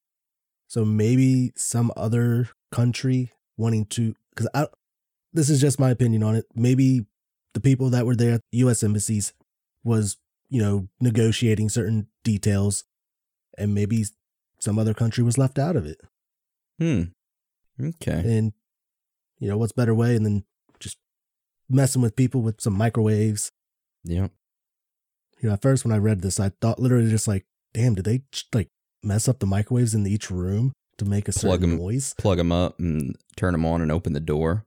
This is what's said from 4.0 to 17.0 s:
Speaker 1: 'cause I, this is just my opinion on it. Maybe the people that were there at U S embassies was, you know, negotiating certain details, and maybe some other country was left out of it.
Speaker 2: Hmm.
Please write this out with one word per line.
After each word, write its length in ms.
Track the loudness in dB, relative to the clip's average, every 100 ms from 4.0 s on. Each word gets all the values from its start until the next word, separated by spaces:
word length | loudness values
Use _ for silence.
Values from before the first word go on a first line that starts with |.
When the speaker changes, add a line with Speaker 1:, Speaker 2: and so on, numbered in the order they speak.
| -4 -4 _ -8
Speaker 1:
'cause 120 | -6
I, 140 | -4 -4 -8 _ _ _ _ _
this 160 | -2 2
is 100 | 2
just 180 | 2 2
my 120 | 0
opinion 340 | 2 2 2
on 120 | 2 0
it. 100 | -2 -2
Maybe 500 | 2 4 4 2 -2 _ _ _ _
the 60 | -2
people 320 | 0 2 2
that 160 | 0 0
were 80 | 2
there 180 | 2
at 80 | 0 -2
U 140 | 0 2
S 100 | 2
embassies 520 | 0 0 -2 -4 -4 -10 _ _ _ _
was, 340 | -2 0 0 -6 _ _ _
you 100 | -2
know, 280 | 0 0 -4 _
negotiating 680 | 0 2 2 2 0 0 0
certain 380 | -2 -2 -2 -4 _
details, 600 | -2 0 0 2 0 -2 -8 _ _ _ _ _ _ -6
and 160 | -2 0
maybe 300 | 0 0 -2 -8 _ _ _ _
some 200 | -4 0
other 160 | 0 0
country 280 | -2 0
was 140 | 0 2
left 220 | 0 0
out 160 | -2 -2
of 100 | -4
it. 160 | -12 _ _ _ _ _ _ _ _
Speaker 2:
Hmm. 240 | -2 0